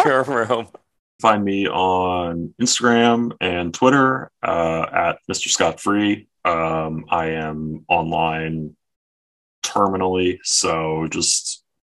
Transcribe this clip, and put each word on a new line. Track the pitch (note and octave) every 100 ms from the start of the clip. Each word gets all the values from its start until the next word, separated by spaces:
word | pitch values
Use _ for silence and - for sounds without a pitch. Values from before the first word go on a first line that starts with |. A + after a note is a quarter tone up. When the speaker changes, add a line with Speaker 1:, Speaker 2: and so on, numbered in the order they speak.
| -
Speaker 1:
your | C3
room. | C3+ B2 A2 A#2 G#2+ - _ _ _ _
Speaker 2:
Find | A2+ G#2
me | G2+ G2 G2
on | F2+ F#2 F#2 F#2 F2+ F2 E2+ E2+ -
Instagram | B2 - A#2+ A#2 A#2+ A#2 A#2 -
and | F#2 F2 F2
Twitter, | - B2+ C#3 C3 C3 - _
uh, | - E3+ E2 E3 -
at | - E2+ - -
Mister | - E2
Scott | - F2 E2
Free. | G2+ G2+ G#2 G#2 - _
Um, | F2+ E2 E2 D#2+ D#2+ D#2+ D#2+
I | E2+ D#2+
am | D#2+ D#2 D#2 D#2 D#2+ -
online | E2+ E2 E2 E2 D#2+ D#2+ D#2+ D2+ - _ _ _ _ _ _ _ _
terminally, | - G#2 G2+ F#2+ F#2 F#2 F2+ -
so | - - E2 E2 D#2+ D#2+ D#2+
just, | E2+ - - - - _ _ _